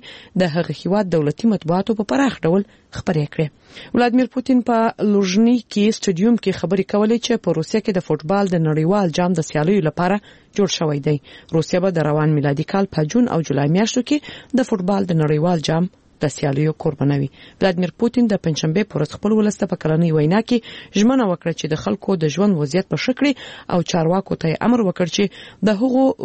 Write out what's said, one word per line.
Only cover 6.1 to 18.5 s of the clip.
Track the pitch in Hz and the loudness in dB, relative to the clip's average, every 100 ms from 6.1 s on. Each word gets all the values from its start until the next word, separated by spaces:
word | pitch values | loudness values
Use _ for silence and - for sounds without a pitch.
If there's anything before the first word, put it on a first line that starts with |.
| 170 226 233 | 0 2 2
کې | 190 175 | 0 -2
خبرې | 165 196 185 | -2 -2 0
کولې | 208 214 233 - | 0 2 0 0
چې | 226 | -2
په | 180 160 | 0 -2
روسیه | 160 220 | -2 -2
کې | - | 0
د | 185 - | -2 -2
فوټبال | 151 156 196 202 | -2 0 0 2
د | 175 156 | 2 2
نړیوال | 151 160 208 185 147 | 2 2 2 2 0
جام | 180 170 | 0 0
د | 151 | -2
سیالیو | 151 156 202 151 | 0 2 2 2
لپاره | - 180 202 - - _ - | 0 0 0 -4 -20 _ -2
جوړ | 190 - | -2 0
شوی | 156 147 147 | -2 -2 -2
دی. | 147 - - - | -2 -4 -20 -4
روسیه | 160 151 185 | -2 0 0
به | 190 165 | 0 0
د | 151 | 0
روان | 151 156 151 | 2 2 2
میلادي | 143 139 156 | 0 -2 -2
کال | 196 196 | -2 0
په | - 156 | -2 0
جون | 240 240 | 0 0
او | 165 | 0
جولای | 151 143 143 | -2 0 2
میاشتو | 175 220 247 - | 2 2 -2 -2
کې | 294 - - - 254 | -4 -4 -16 -4 -2
د | - | 0
فوټبال | 214 180 196 185 | -2 0 -2 0
د | 165 | 0
نړیوال | 151 151 170 175 143 | 2 2 0 0 0
جام | 165 185 - _ _ | -2 -2 -6 _ _
د | 147 - | -6 -2
سیالیو | 151 139 156 | -2 0 -2
کوربنه | - 160 147 143 143 | -2 -4 0 0 0
وي. | 139 - - - | -2 -8 -20 -2
ولادیمیر | 196 175 175 - | -2 0 -4 -2
پوتین | 233 247 233 | -2 2 0
د | 190 | 0
پنجشنبې | 170 | -2